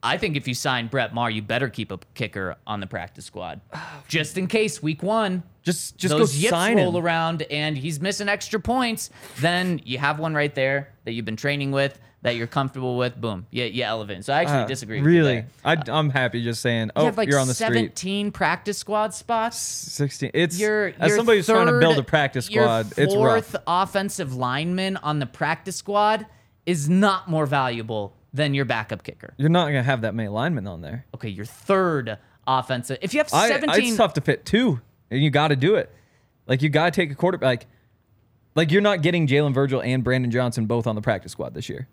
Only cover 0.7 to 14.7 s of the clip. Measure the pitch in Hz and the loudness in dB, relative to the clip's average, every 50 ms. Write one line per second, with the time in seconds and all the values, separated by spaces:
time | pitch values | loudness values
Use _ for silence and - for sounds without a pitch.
0.7 | 127 123 117 113 135 135 120 107 - 117 120 117 110 110 107 101 113 127 139 123 | -2 -2 -2 -2 -2 -2 -2 -2 -2 -2 -2 -2 -2 -4 -4 -2 -2 -2 -2 -2
1.7 | - - 107 - 98 87 - _ _ - 120 104 - 101 95 90 76 _ _ - | -4 -8 -8 -8 -8 -14 -14 _ _ -8 -8 -6 -6 -6 -6 -6 -8 _ _ -8
2.7 | 107 101 98 - - 110 113 - _ - - - _ 98 90 85 76 101 _ _ | -8 -8 -8 -8 -8 -10 -10 -10 _ -18 -20 -16 _ -12 -12 -12 -12 -14 _ _
3.7 | - 151 160 - - 143 - - - 165 151 147 - 180 185 180 - 220 220 214 | -14 -14 -14 -14 -16 -18 -12 -4 -4 -4 -4 -2 -4 -6 -4 0 0 0 0 0
4.7 | 151 - - 151 160 - - 190 214 226 220 196 185 180 170 - _ _ _ - | -2 -4 -4 -4 -4 -2 -2 -2 0 0 0 -2 -2 -4 -6 -10 _ _ _ -4
5.7 | 180 - - - - - - 131 147 151 156 170 131 143 170 226 175 170 180 214 | -4 -4 -6 -12 -10 -4 -2 0 4 4 4 4 2 0 0 2 2 2 2 4
6.7 | - 208 185 180 175 175 165 170 165 165 165 165 170 156 - - 147 147 151 156 | 4 4 4 2 0 0 0 0 0 0 0 -2 -2 -4 -6 -4 -4 -4 -2 -2
7.7 | 156 139 127 170 160 143 165 196 202 196 208 202 202 202 - - - 214 - 214 | -4 -4 -4 -6 -6 -4 -4 -4 -4 -2 -2 -2 -2 -2 -4 -4 -4 -4 -2 0
8.7 | 240 262 254 233 220 - - - - - - - - 127 131 165 175 175 185 185 | 0 0 0 0 -2 -6 -8 -12 -12 -20 -20 -18 -8 -2 0 2 2 2 0 0
9.7 | 175 147 - - 127 123 139 143 151 151 160 160 156 147 147 147 - 139 131 135 | -2 -2 -4 -6 -6 -2 0 -2 -2 -2 -4 -2 0 0 0 0 0 0 0 0
10.7 | 139 139 143 - - _ _ 117 117 117 110 107 110 107 - 143 143 143 139 139 | 0 -2 -4 -8 -18 _ _ -8 -8 -6 -6 -6 -8 -4 -2 -2 -2 0 -2 -2
11.7 | 139 139 139 139 139 - - - _ _ - 123 120 117 117 117 - 143 135 131 | 0 0 0 0 -2 -8 -20 -20 _ _ -2 -2 0 0 -4 -2 -2 -2 -2 -2
12.7 | - 135 127 127 123 123 127 123 120 - 113 113 104 90 - - - 120 123 113 | -4 -4 -4 -4 -2 0 -2 -2 -2 -4 -6 -6 -6 -6 -10 -8 -6 -4 -4 -4
13.7 | 98 123 123 107 113 113 107 101 101 90 104 - 139 151 175 - 147 135 113 104 | -2 -4 -2 -2 -4 -4 -6 -8 -10 -10 -4 0 0 2 2 2 2 0 0 0